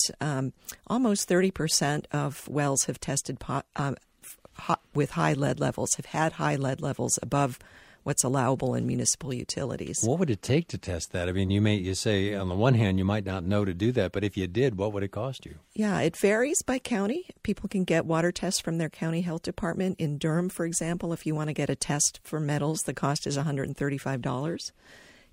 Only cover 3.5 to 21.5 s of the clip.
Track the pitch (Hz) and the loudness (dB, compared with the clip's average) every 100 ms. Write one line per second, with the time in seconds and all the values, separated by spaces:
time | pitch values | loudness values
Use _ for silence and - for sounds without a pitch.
3.5 | 127 - - 139 - _ _ - - - | -6 -4 -4 -4 -4 _ _ -20 -20 -20
4.5 | - - 170 _ 147 143 - 156 147 139 | -10 -2 -2 _ -2 0 2 2 2 0
5.5 | 143 143 - 123 - - 156 160 - 151 | 0 -2 -2 -2 -2 -4 -2 -2 0 0
6.5 | 147 135 135 147 131 123 - 120 139 143 | 0 -2 -2 -4 -2 -2 -2 0 2 2
7.5 | 131 - - - - - 143 131 135 123 | -2 -14 -20 -20 -8 -2 0 2 2 4
8.5 | 131 131 120 120 131 120 - 127 123 - | 2 0 0 0 0 0 -2 -4 -6 -6
9.5 | - - - - 156 110 156 180 107 - | -4 -4 -4 -6 -2 0 2 2 0 2
10.5 | 135 170 - - 87 - 90 87 90 95 | 0 0 -6 -6 -6 -4 -2 0 0 4
11.5 | 101 107 107 92 95 - 101 101 101 92 | 4 6 4 2 0 2 2 2 0 -2
12.5 | 90 120 120 107 95 95 107 98 95 87 | 2 6 6 6 4 2 0 -2 -4 0
13.5 | 104 101 87 107 123 92 101 101 101 92 | 2 2 2 0 2 0 0 -2 0 -2
14.5 | 90 135 98 104 101 98 - 123 131 - | 2 2 2 -2 -2 -4 -4 -6 -8 -14
15.5 | 78 - - 214 170 156 - 202 214 262 | -18 -10 -2 0 2 0 2 4 4 2
16.5 | 349 - 262 - 220 202 302 - - - | 0 0 -2 0 0 0 -2 -6 -8 -4
17.5 | 196 196 196 185 165 156 160 170 175 175 | -4 -2 -2 2 2 2 2 2 0 -2
18.5 | - - 165 156 - 165 165 175 165 - | -2 -2 -2 -2 -2 -2 0 -2 -4 -6
19.5 | - 180 170 185 196 160 147 160 160 180 | -4 -4 -2 -2 0 -2 0 0 2 0
20.5 | - 170 170 165 175 170 165 - 156 151 | -2 -2 -2 -2 -2 -4 -4 -2 -2 -2